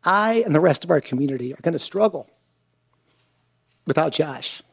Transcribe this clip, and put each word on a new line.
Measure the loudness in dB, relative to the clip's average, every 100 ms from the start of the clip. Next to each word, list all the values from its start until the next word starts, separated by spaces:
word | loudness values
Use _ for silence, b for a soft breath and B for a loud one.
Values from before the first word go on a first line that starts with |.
| 2
I | 2 2 0 2
and |
the | 4
rest | 4 2
of | 2
our | 0
community | 0 -2 -2 -2 -8
are | -4
gonna | -4 -4
struggle | -6 0 0 0 -14 _ _ _ _ _ _ _ _ _ _ _ _ _ _ _ -2
without | 0 0
Josh | 0 -4 -4 -10 -12 -18